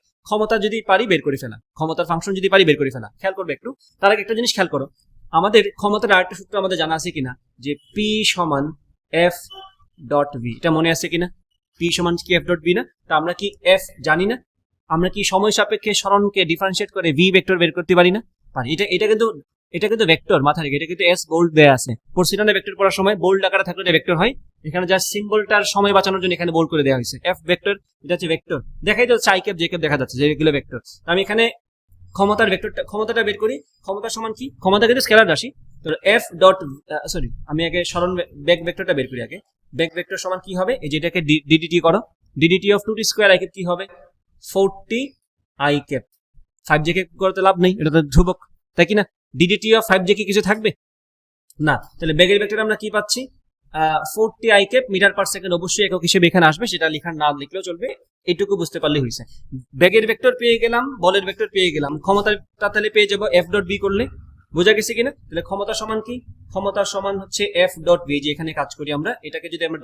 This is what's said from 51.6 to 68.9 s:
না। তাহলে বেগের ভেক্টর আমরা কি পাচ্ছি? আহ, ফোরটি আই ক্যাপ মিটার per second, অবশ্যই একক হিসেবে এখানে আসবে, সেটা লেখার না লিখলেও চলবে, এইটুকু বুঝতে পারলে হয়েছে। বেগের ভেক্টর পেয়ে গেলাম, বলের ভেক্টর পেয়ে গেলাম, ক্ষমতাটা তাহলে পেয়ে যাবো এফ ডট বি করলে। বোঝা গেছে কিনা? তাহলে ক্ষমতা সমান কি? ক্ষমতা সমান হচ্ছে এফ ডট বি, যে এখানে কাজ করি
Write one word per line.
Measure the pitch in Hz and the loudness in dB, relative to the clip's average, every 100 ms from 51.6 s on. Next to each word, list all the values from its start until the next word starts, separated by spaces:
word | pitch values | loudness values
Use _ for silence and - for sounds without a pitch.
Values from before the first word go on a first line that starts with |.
না। | 151 127 | 0 0
তাহলে | - - 160 | -4 -6 0
বেগের | 156 185 202 | 4 4 4
ভেক্টর | 202 214 | 0 -2
আমরা | 220 214 | -2 -2
কি | 214 | -4
পাচ্ছি? | 208 208 247 262 _ _ _ _ | -4 -4 -6 -8 _ _ _ _
আহ, | 156 156 151 - | -2 0 0 -2
ফোরটি | 214 220 - 220 | -2 -2 0 2
আই | 202 196 | 4 4
ক্যাপ | 254 233 | 0 0
মিটার | 185 196 196 | 2 2 2
per | 185 | -4
second, | 190 185 | -4 -4
অবশ্যই | 175 175 - 196 | -4 -2 -2 0
একক | 180 | 0
হিসেবে | 170 190 170 | 0 4 4
এখানে | 185 160 | 6 4
আসবে, | 156 233 | 4 -4
সেটা | 165 160 | -2 -2
লেখার | 151 170 | -2 -8
না | 156 151 143 | -2 -2 -2
লিখলেও | 139 185 | -6 -10
চলবে, | 180 170 240 - _ _ | -10 -8 -10 -10 _ _
এইটুকু | - 170 202 190 | -4 -2 -2 -2
বুঝতে | 165 170 | -4 -4
পারলে | 151 151 | -2 0
হয়েছে। | 120 - 113 - - 131 - | -2 -6 -14 -20 -16 -16 -10
বেগের | 131 180 220 226 | 2 4 4 2
ভেক্টর | 220 254 247 | 0 0 2
পেয়ে | 233 226 | 0 0
গেলাম, | 233 233 269 247 | 0 -2 -4 -2
বলের | 175 196 | 0 0
ভেক্টর | 185 185 208 | -2 -6 -4
পেয়ে | 190 180 | -2 -2
গেলাম, | 151 143 151 | -2 -6 -4
ক্ষমতাটা | 185 202 208 208 - - 202 | 0 0 0 -4 -6 -6 -4
তাহলে | 214 208 | -2 0
পেয়ে | 214 202 | 2 2
যাবো | 196 214 | 0 0
এফ | 175 175 | 0 2
ডট | 202 | -2
বি | 175 202 | -2 -2
করলে। | 196 196 262 - - - _ | -2 -2 -4 -10 -20 -20 _
বোঝা | 151 185 | 2 2
গেছে | 214 214 | 2 0
কিনা? | 226 262 | -2 -4
তাহলে | - - 165 | -6 -12 -10
ক্ষমতা | 170 196 202 | -6 -6 -6
সমান | 220 214 220 | -8 -6 -6
কি? | 226 247 - - - | -8 -12 -14 -20 -12
ক্ষমতা | 190 196 202 | -6 -4 -2
সমান | 190 196 196 196 | -2 -4 -4 -6
হচ্ছে | 190 - | -6 -6
এফ | 202 170 185 170 | -2 0 0 0
ডট | 160 175 143 | 0 0 0
বি, | 143 | -4
যে | 147 | -4
এখানে | 147 160 | -6 -6
কাজ | 151 139 - | -6 -8 -8
করি | 147 | -6